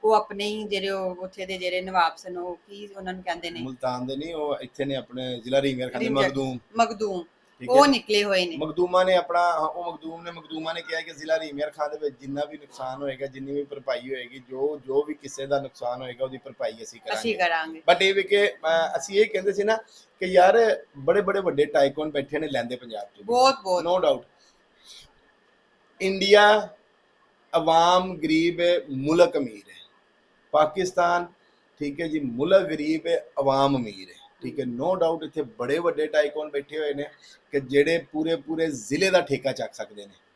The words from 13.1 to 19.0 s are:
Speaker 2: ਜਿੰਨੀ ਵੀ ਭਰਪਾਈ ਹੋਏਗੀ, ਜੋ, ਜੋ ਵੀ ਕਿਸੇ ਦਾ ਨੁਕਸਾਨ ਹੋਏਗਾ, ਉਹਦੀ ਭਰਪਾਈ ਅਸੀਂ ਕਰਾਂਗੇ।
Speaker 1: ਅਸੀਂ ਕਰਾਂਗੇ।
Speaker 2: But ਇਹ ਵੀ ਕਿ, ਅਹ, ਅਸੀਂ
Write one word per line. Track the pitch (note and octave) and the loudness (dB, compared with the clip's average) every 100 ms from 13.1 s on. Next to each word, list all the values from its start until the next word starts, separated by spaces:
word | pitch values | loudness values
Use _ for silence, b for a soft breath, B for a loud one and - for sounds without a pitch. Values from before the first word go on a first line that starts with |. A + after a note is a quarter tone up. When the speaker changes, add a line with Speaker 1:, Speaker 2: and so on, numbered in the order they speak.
| C3 C#3 | -8 -10
Speaker 2:
ਜਿੰਨੀ | C3 C#3 | -10 -8
ਵੀ | C#3+ | -6
ਭਰਪਾਈ | C#3+ C#3 C3+ B2 | -6 -10 -6 -6
ਹੋਏਗੀ, | B2+ C3+ A#2+ C3 B2 | -6 -10 -10 -16 -14
ਜੋ, | C3 C#3 D3 C3 | -4 -4 -4 -4
ਜੋ | C3+ | -2
ਵੀ | D3 | -2
ਕਿਸੇ | D3 C#3 - C#3 | -8 -12 -12 -4
ਦਾ | C#3 | -4
ਨੁਕਸਾਨ | C3+ - B2 B2+ | -4 -10 -8 -8
ਹੋਏਗਾ, | C3 A#2+ C3 | -10 -8 -8
ਉਹਦੀ | C3 | -8
ਭਰਪਾਈ | C3+ A#2+ A#2+ A2 | -16 -8 -8 -8
ਅਸੀਂ | A2+ A2+ | -16 -16
ਕਰਾਂਗੇ। | F#3 G#3+ | -6 -4
Speaker 1:
ਅਸੀਂ | A3 G3 | -2 0
ਕਰਾਂਗੇ। | F3 E3 D#3+ D#3+ - | 0 0 -4 -6 2
Speaker 2:
But | F3+ | 4
ਇਹ | F#3+ | 4
ਵੀ | G3 | 2
ਕਿ, | F#3+ G3+ G3+ | 2 2 2
ਅਹ, | - D#3 E3 E3 | 0 0 2 0
ਅਸੀਂ | E3+ | -4